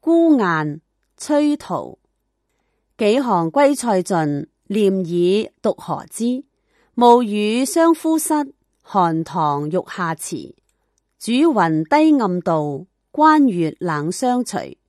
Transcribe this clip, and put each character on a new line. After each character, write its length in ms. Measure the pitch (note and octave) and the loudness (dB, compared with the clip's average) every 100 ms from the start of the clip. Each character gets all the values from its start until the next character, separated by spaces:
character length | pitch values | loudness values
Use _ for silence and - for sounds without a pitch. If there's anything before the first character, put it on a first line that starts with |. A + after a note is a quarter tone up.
孤 360 | - E4 E4 C#4+ | 2 2 4 4
雁， 440 | F#3+ D#3+ D3+ D3+ _ _ _ _ | 2 0 -4 -8 _ _ _ _
崔 400 | - D4 D4 D4 | -2 0 0 -2
塗。 440 | - D#3+ C2 - _ _ _ _ _ _ _ _ _ _ | -6 -8 -8 -18 _ _ _ _ _ _ _ _ _ _
幾 240 | G#3+ A#3+ | 0 0
行 280 | B3 F#3 E3 | 0 0 0
歸 240 | C4+ C#4+ C#4+ | 2 2 2
塞 240 | A#3+ F#3+ | 0 -2
盡， 480 | F3 F3+ D3+ C#3+ D3 _ _ | 0 -2 0 -4 -8 _ _
念 260 | G#3 G3+ | 0 0
爾 600 | F#3+ E3+ F3 F3 G3+ A3 _ | 0 -2 0 0 0 -4 _
獨 180 | A3 - | -6 -4
何 240 | - D#3+ - | -8 -10 -10
之？ 360 | - A#3 B3+ - _ _ _ _ | -6 -4 -4 -8 _ _ _ _
暮 280 | - A#3+ A#3+ | 2 6 6
雨 420 | A#3 G#3 G#3 A#3 | 4 -2 -2 -2
相 300 | C4 E4+ E4 | -2 2 2
呼 240 | D#4+ D#4+ D#4+ | 2 0 -2
失， 140 | - D4+ C#4 _ _ _ | -2 -4 -4 _ _ _
寒 400 | _ G3+ E3+ D#3+ | _ 0 0 0
塘 460 | D#3+ F3+ D3+ C#3+ D3 | -4 -2 -2 -2 -4
欲 60 | F3 - | -6 -6
下 300 | - E3+ D#3+ | -8 -8 -8
遲。 400 | - D3+ C#2+ - _ _ _ _ _ _ | -10 -12 -12 -20 _ _ _ _ _ _
主 140 | - | -4
雲 540 | A#3+ E4 A#3 E3+ D#3 | 2 2 2 0 0
低 360 | D#3+ D4 D#4 D4 | 0 2 4 4
暗 200 | G#3 F3+ | 2 -2
度， 480 | F3+ D#3+ D3 C#3 F#3 _ _ | -2 -2 -2 -8 -12 _ _
關 340 | - D#4 D#4 C4+ | 2 4 6 4
月 280 | F3 D#3+ - | 2 -4 -4
冷 320 | F3+ D3+ D3+ | -6 -4 -4
相 340 | - B3+ B3 | -4 -2 -2
隨。 340 | A3+ F3 C2+ - | -4 -8 -10 -16